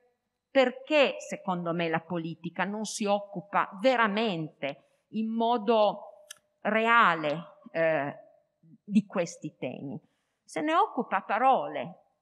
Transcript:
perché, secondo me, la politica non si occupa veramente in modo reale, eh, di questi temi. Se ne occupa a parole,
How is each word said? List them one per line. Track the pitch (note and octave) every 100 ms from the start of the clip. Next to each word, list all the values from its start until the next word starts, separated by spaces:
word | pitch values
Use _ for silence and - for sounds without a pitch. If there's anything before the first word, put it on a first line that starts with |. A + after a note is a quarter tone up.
| _ _ _ _ _
perché, | C4+ B3+ B3 - D4+ B3+ -
secondo | - F#3 - F3+ E3+
me, | E3+ E3+
la | D#3+
politica | - F3 E3 D#3+ E3+ E3+
non | F#3 G#3+ A3
si | -
occupa | G3+ G3+ G3+ - - F#3 D#3+ G3
veramente | A#3+ B3 A3+ G3+ A3+ E3+ D#3 - C#3 C#3 _ _ _
in | G#3 A3
modo | A3+ A3+ A#3+ G#3 A3+ G#3 E3+ - - - - _ _
reale, | - A3 A3+ A#3 G3+ E3 D3+ D3+ E3+ - -
eh, | E3 E3 D#3 C#3 - - _ _ _ E3 D#3+
di | - G#3 -
questi | G3+ E3+ - D#3 -
temi. | C3+ - C#3+ D#3 _ _ _ _
Se | _ -
ne | D4+
occupa | E4 G#4 D#4 - G3
a |
parole, | - G#3+ C4 A#3+ D3 C#3+ B2+ F3 _ _